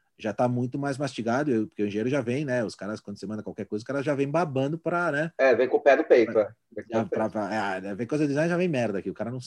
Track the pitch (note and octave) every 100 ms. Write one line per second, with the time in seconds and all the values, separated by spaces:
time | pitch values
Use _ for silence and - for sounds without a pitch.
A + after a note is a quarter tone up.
0 | _ - A2 G2+ B2 B2 B2+ C#3 C#3 C3
1 | C#3+ - A2+ B2 D3+ A2+ G#2+ - G#2 G2+
2 | A#2 C#3+ A#2 B2+ D3+ B2 G#2 - F#2+ G#2+
3 | - G2+ G2 G#2+ G2 F2 G2+ G#2 A#2 C#3
4 | C3+ C#3 C#3 D#3 F3 C3 C3+ E3 - F3
5 | F3 C#3+ D#3+ - C3+ A#2 F3 D3 C#3+ C3+
6 | D#3 C3+ A2+ A2+ G#2 - _ - G#2 A2+
7 | G#2 A2 A2 G#2+ G2+ G#2+ G2 F#2+ G2 G2+
8 | A#2+ D3+ D3+ C#3 E3 F3 F#3 C#3 A2+ G2
9 | F#2+ F2 G#2+ C3